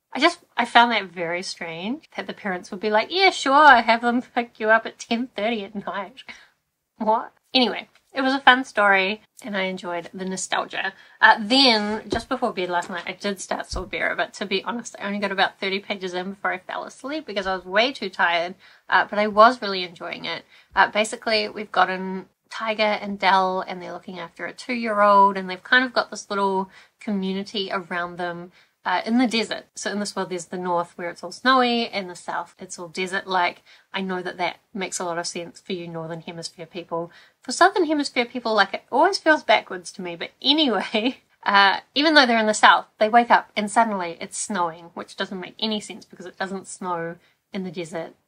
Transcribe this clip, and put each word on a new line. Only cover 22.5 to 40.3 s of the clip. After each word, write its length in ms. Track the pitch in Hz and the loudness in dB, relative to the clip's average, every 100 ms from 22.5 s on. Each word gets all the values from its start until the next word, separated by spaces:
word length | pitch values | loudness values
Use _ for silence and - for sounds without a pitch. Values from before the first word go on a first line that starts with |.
Tiger 320 | - 220 214 | -8 -4 0
and 340 | 214 208 202 202 | 0 -2 -6 -2
Dell 440 | 190 190 185 185 | 2 4 2 -2
and 200 | - 185 | -6 -10
they're 120 | 175 | -12
looking 260 | 175 - 180 | -14 -14 -14
after 260 | 170 - 175 | -14 -12 -12
a 80 | |
two-year-old, 840 | 170 - 247 233 208 208 202 196 190 | -10 -8 -4 -2 4 8 8 8 4
and 120 | 185 | -4
they've 140 | 185 | -8
kind 200 | - 254 | 2 2
of 100 | 254 | 4
got 180 | 233 - | 0 -2
this 180 | 214 - | -6 -6
little 400 | 202 196 190 190 - - _ | 0 2 0 -2 -10 -20 _
community 720 | - 202 190 190 202 214 190 | -4 -2 -2 -4 -6 -6 -4
around 460 | 196 165 180 175 175 | -6 -6 -6 -6 -6
them, 340 | 175 170 180 _ _ _ | -6 -6 -12 _ _ _
uh, 180 | 190 180 - | -2 -2 2
in 120 | 240 | 2
the 100 | 254 | 2
desert. 380 | 226 196 - - - | 0 -2 -8 -12 -10
So 160 | 208 | -6
in 80 | 202 | -4
this 160 | 202 - | -4 -4
world, 140 | 175 | -4
there's 160 | 180 165 | -6 -8
the 120 | 180 | -6
north 360 | 180 175 175 - | -2 -2 -2 -8
where 120 | 175 | -12
it's 140 | 170 | -10
all 80 | 180 | -14
snowy, 560 | - 254 262 247 233 208 | -2 2 4 4 0 -4
and 200 | 196 180 | -6 -10
the 60 | 170 | -12
south, 400 | - 165 175 - | -10 -8 -10 -14
it's 200 | 185 - | -16 -14
all 80 | 175 | -10
desert-like. 720 | 160 185 196 190 185 175 - _ - _ | -8 -6 -6 -2 0 0 -4 _ -20 _
I 80 | 196 | -8
know 200 | 190 180 | -6 -6
that 160 | 180 180 | -6 -4
that 200 | 175 - _ | -6 -6 _
makes 260 | 202 180 - | -8 -6 -6
a 60 | 180 | -4
lot 120 | 170 | -4
of 100 | 170 | -6
sense 320 | 185 170 - | -8 -12 -14
for 140 | - | -10
you 140 | 185 170 | -10 -8
Northern 340 | 165 160 165 | -10 -10 -10
Hemisphere 440 | 170 170 165 - 160 | -12 -12 -14 -14 -16
people. 460 | 180 170 165 170 - - _ | -14 -8 -8 -8 -14 -20 _
For 100 | - | -6
Southern 340 | 247 349 440 311 | 2 4 4 0
Hemisphere 400 | 311 285 262 240 | 0 -2 -4 -4
people, 280 | 254 233 | -4 0
like, 200 | 214 196 | 2 2
it 100 | - - | -2 -2
always 260 | 247 349 392 | 2 2 2
feels 240 | 320 302 | 2 2
backwards 480 | - 214 - 185 170 | 4 2 0 -12 -12
to 80 | - | -12
me, 140 | 175 170 | -10 -8
but 160 | 160 | -10